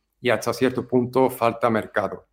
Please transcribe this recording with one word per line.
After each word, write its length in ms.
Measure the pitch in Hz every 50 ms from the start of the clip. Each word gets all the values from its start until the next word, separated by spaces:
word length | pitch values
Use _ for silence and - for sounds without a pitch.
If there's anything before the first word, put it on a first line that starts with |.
| _ _ _ _
y 80 | - 120
hasta 240 | 113 110 - 120 113
cierto 340 | - 127 123 127 127 123 -
punto 420 | - 127 123 123 127 131 131 127
falta 400 | 127 - 117 117 113 - - 120
mercado. 580 | 110 107 101 - - 107 98 95 92 - - _